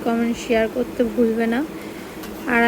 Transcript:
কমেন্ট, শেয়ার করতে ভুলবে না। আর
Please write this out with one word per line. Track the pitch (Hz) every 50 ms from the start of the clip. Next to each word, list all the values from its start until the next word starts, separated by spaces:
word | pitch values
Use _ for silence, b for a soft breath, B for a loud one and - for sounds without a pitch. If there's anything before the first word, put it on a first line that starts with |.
| -
কমেন্ট, | 240 233 233 233 233 240 - -
শেয়ার | - 240 220 220 214 214
করতে | 254 240 - - - 247 226 214
ভুলবে | 247 240 226 220 226 233 226 226
না। | 247 311 320 B B B B B B B B B B B B - - - - 240
আর | 233 233